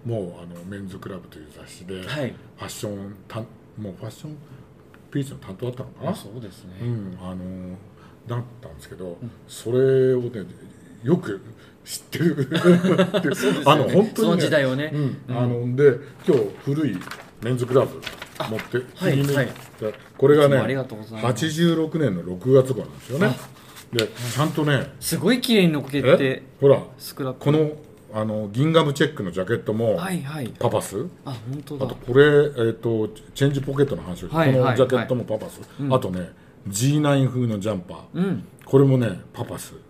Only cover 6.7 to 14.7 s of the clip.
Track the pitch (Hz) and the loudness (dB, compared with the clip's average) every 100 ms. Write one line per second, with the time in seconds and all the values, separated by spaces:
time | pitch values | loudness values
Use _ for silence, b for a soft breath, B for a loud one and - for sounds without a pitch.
6.7 | 92 120 117 98 90 90 92 90 92 90 | -10 -6 -6 -8 -12 -10 -10 -10 -12 -12
7.7 | 90 - B B B - 120 120 - - | -14 -18 B B B -10 -8 -8 -16 -20
8.7 | - - - 92 85 117 - - - 110 | -20 -18 -14 -12 -12 -14 -16 -20 -12 -2
9.7 | 127 131 131 131 127 123 117 87 - - | 2 4 4 4 2 -2 -8 -12 -16 -20
10.7 | - - - 113 170 - 98 - - B | -20 -20 -8 0 0 0 -8 -10 -20 B
11.7 | B - - - - 170 143 131 165 175 | B -14 -14 -10 0 0 2 -2 2 6
12.7 | 175 185 165 180 208 180 - - 180 139 | 6 6 2 2 2 0 0 0 2 4
13.7 | 151 123 160 220 - 220 170 147 151 135 | 4 6 4 4 2 2 4 4 2 2